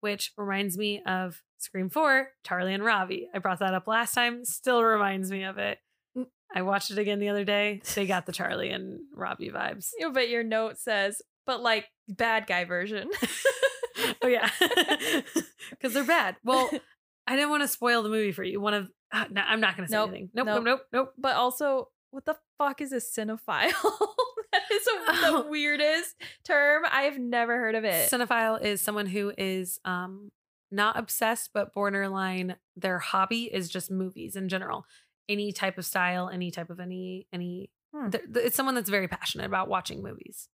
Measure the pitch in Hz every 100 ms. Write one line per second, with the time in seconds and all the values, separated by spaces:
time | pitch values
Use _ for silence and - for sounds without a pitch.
0 | 208 208 - - 202 196 202 180 208 202
1 | - 185 185 170 _ _ - 190 185 294
2 | 311 269 269 _ - 180 185 196 214 214
3 | 185 190 180 202 190 185 190 185 185 220
4 | 233 - 240 240 247 - - 247 226 220
5 | 202 190 190 196 190 190 202 - _ _
6 | _ 254 247 _ _ 277 185 196 - 196
7 | 202 202 202 202 202 202 208 202 - -
8 | 196 185 175 175 196 190 185 - 190 -
9 | 285 294 - - - - - 208 - 466
10 | 320 269 240 233 226 220 220 - - 214
11 | 196 208 - _ - 247 240 220 214 _
12 | - 190 226 220 214 180 175 175 196 214
13 | 190 403 240 - 554 - 539 539 480 -
14 | 466 - 247 247 - - 359 480 330 392
15 | - 320 - - - _ - - 262 233
16 | 262 330 208 185 226 262 254 277 - _
17 | _ _ - 262 294 294 285 - 240 233
18 | 214 220 214 180 180 190 202 208 190 _
19 | _ - 220 196 196 220 220 185 180 214
20 | 214 185 190 220 214 214 233 262 - 240
21 | 262 - 262 - 247 254 294 269 - _
22 | _ 269 - 311 _ _ 285 269 285 262
23 | - - 214 220 - 185 339 359 427 392
24 | 415 - 508 480 427 359 - 403 - 427
25 | 440 339 339 302 302 302 294 294 294 320
26 | 349 - - - - 285 285 302 330 269
27 | 277 285 247 240 233 240 226 226 220 170
28 | - 254 240 233 226 220 208 202 - 208
29 | 202 190 202 - 190 190 180 - - 180
30 | 185 190 202 _ _ _ _ 196 208 -
31 | 226 - 220 226 - 208 202 - 202 196
32 | 196 190 190 185 185 175 _ - 190 180
33 | - 196 190 233 233 190 175 185 175 190
34 | 185 - 165 196 190 190 190 - - -
35 | _ _ _ 208 208 190 190 185 175 190
36 | 180 180 180 185 180 175 170 175 180 185
37 | 185 185 - 180 180 180 196 _ _ 302
38 | 240 220 262 233 240 - 269 254 196 202
39 | 185 170 - - - 190 196 190 - -
40 | - - - - -